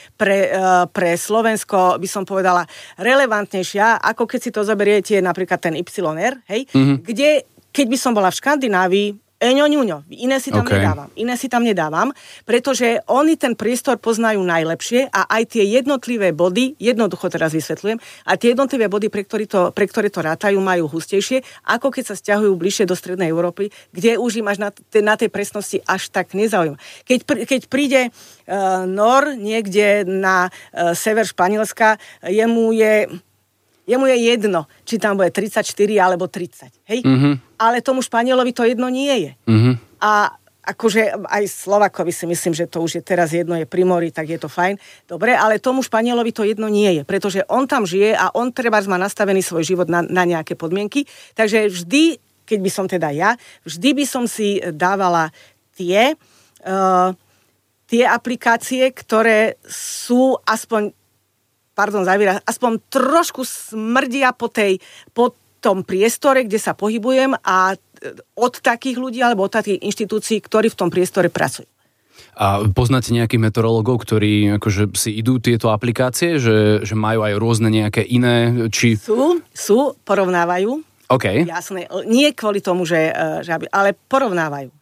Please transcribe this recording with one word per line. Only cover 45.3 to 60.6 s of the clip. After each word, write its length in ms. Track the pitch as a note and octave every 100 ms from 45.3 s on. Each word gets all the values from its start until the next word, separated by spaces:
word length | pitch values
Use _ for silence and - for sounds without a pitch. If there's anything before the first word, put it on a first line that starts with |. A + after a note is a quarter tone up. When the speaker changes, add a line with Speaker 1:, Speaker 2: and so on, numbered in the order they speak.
Speaker 1:
ale 240 | B3 G#3+ G#3+
tomu 220 | C4 C4
Španielovi 480 | - A3 A#3+ A#3+ A3+
to 120 | A3+
jedno 240 | G#3+ G#3+ G#3+
nie 240 | G#3 G#3
je, 120 | D#3+
pretože 360 | C#3 F#3+ G3+ F#3+ -
on 180 | A#3
tam 200 | C4 C#4
žije 280 | F#3 F#3+ G#3+
a 200 | F#3+ F#3
on 180 | G#3 B3
trebárs 340 | B3+ A#3 G#3+
má 120 | G3 F3+
nastavený 440 | G3 - G3+ F#3+
svoj 240 | F3 E3 D#3+
život 200 | F3+ E3
na, 140 | E3+
na 220 | E3+ F#3
nejaké 280 | F3 E3 D#3
podmienky. 500 | E3 E3 F#3+ G#3 C#4+ C#4 - -
Takže 380 | - A3 A3 G#3
vždy, 480 | F3+ F3 C#4 E4 C#4+ _ _
keď 160 | - G#3+
by 120 | F#3
som 140 | - F#3+
teda 220 | F#3 D#3+
ja, 220 | C#3+ G3 A#3+ - -
vždy 260 | - D#3 B3
by 100 | C#4
som 200 | C4+ B3+ A#3+
si 220 | - G#3 G3+ F3
dávala 640 | D#3 F3+ G3 F#3 F3 D#3+ _ - _ _
tie, 400 | - F3 G3 C4 D#4 _ _ _ _
e, 160 | - F#3+ F#3+ F#3 F#3 F#3 _ _ _ _ _ _
tie 180 | - A#3
aplikácie, 840 | A#3+ A#3 A#3+ B3 A#3+ A#3 - B3+ C4
ktoré 680 | B3+ - A3 A3+ G#3+ A3 -
sú 720 | - - - - - B3 C4 C4+
aspoň 480 | - A3